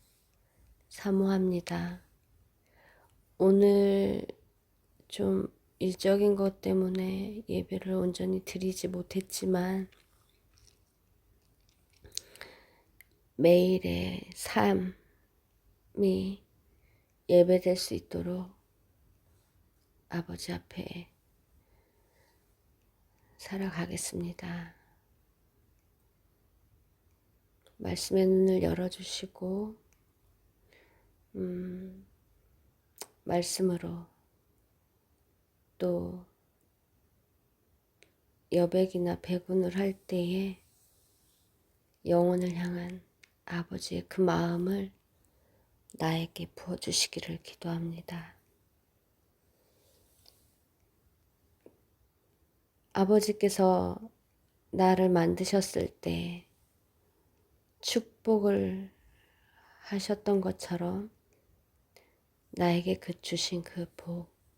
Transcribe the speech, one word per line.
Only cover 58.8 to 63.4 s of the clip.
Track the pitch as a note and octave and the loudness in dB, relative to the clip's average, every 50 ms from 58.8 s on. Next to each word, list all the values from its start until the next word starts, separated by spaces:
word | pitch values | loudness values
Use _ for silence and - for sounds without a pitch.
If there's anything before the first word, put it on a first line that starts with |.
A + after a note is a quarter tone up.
| G3 G3 - _ _ _ _ _ _ _ _ _ _ _ _ _ _ _ - _ | -8 -12 -16 _ _ _ _ _ _ _ _ _ _ _ _ _ _ _ -20 _
하셨던 | - - G#3 G3+ F#3+ - G#3 G#3 - G#3 G3+ G3 | -10 -6 -6 -4 -2 -2 -4 -2 0 2 2 2
것처럼 | F#3 F#3 F#3+ - - - F3+ E3+ F3 F3 F#3 F#3+ G3+ A3 - _ _ _ _ _ _ _ _ _ _ _ _ _ _ _ _ - _ _ _ _ _ _ _ _ _ _ | 2 0 -4 -6 -6 -6 -4 -4 -2 -4 -4 -4 -6 -10 -14 _ _ _ _ _ _ _ _ _ _ _ _ _ _ _ _ -20 _ _ _ _ _ _ _ _ _ _
나에게 | - - F3+ F3 E3+ F3 F3 F#3 F#3 F#3 | -4 0 2 2 2 2 0 0 -4 -4
그 | - - F3 - | -4 -8 -12 -10
주신 | - - - E3+ | -8 -6 -4 -4